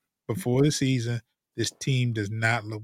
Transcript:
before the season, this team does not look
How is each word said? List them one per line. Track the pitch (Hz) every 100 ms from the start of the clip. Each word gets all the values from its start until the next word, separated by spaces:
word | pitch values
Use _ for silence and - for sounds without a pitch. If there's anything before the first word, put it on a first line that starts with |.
| _ _ -
before | 113 123 123
the | 147
season, | - 135 131 117 120 - _ _ -
this | 110
team | - - 127 123
does | 110 101
not | 110 113 117
look | 107 107